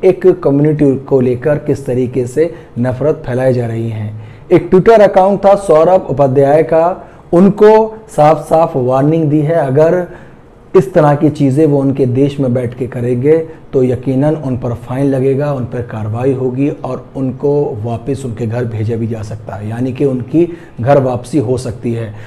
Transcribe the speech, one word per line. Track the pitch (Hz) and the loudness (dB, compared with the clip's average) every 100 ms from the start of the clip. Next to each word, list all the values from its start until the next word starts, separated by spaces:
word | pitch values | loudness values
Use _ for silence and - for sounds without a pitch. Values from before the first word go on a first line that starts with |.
एक | 185 180 185 170 | 0 2 2 2
community | 147 139 151 147 143 131 | 2 2 2 2 2 0
को | - 135 | 0 0
लेकर | 123 123 156 147 | 2 0 -2 -2
किस | 147 139 - | -2 -4 -4
तरीके | 123 123 135 123 | -4 -2 -2 -4
से | 151 170 - - - | -2 -2 -4 -12 -4
नफरत | 123 123 147 151 - | -4 -2 -2 -2 -4
फैलाई | 123 131 | -2 0
जा | 123 117 | 0 -2
रही | 113 117 | -4 -6
है। | 110 107 - - - - | -6 -8 -10 -16 -14 0
एक | 175 170 | 0 4
Twitter | 185 202 226 | 2 6 6
account | 190 190 190 202 | 6 4 2 2
था | 196 | 2
सौरभ | 202 - 156 170 185 185 | 2 4 4 4 2 0
उपाध्याय | 135 139 131 139 151 | 0 0 2 4 4
का, | 156 160 170 190 - - - | 2 0 0 -2 -12 -20 -2
उनको | 170 196 202 214 220 220 - - - | 4 4 6 6 6 4 -4 -6 2
साफ | 151 156 - | 4 4 2
साफ | 160 165 - | 0 2 0
warning | 123 131 143 165 | 0 0 2 2
दी | 151 151 | 2 0
है, | 147 | 0
अगर | 170 139 135 160 180 175 - - - - - - 190 | 0 0 2 2 2 -4 -12 -20 -20 -20 -20 0 2
इस | - | 2
तरह | 175 151 | 2 2
की | 143 151 | 2 0
चीज़ें | 147 139 135 160 | 2 0 2 2
वो | 143 | 2
उनके | 135 135 127 | 0 0 0
देश | 120 143 143 | 0 0 0
में | 131 | -2
बैठ | 123 120 | -2 -4
के | - 120 | -6 -8
करेंगे | 123 120 123 143 160 160 - - | -6 -4 0 2 2 0 -12 -4
तो | 139 | 0
यकीनन | 127 123 139 131 151 | 0 0 -2 0 0
उन | 156 143 127 | 0 -4 -6
पर | 127 | -6
फाइन | 117 - 127 139 | -8 -8 -2 -2
लगेगा, | 135 135 135 147 | 0 0 0 -2
उन | 135 | -4
पर | 120 123 | -6 -8
कार्रवाई | 120 113 107 113 135 | -8 -8 -6 -4 -2
होगी | 123 127 123 143 | -2 -2 -2 -4
और | - - 123 - - | -4 -8 -10 -10 -8
उनको | 131 131 147 147 143 120 | -6 -4 -2 -2 -2 -6
वापस | 117 113 117 135 | -8 -8 -6 -8
उनके | 123 107 117 | -8 -6 -6
घर | 117 | -4
भेजा | 120 110 110 117 | -6 -6 -4 -4
भी | 113 | -4
जा | 113 | -6
सकता | 107 107 - | -10 -12 -12
है, | 98 107 | -12 -8
यानी | 117 131 | -6 -6
कि | 127 | -2
उनकी | 143 127 113 156 170 175 - - | -2 -2 -4 -4 -4 -6 -16 -6
घर | 117 143 | 2 2
वापसी | 127 123 - 156 | 2 -4 -4 -2
हो | 117 123 | -2 -4
सकती | 120 101 123 | -6 -8 -6
है। | 117 110 104 | -6 -8 -12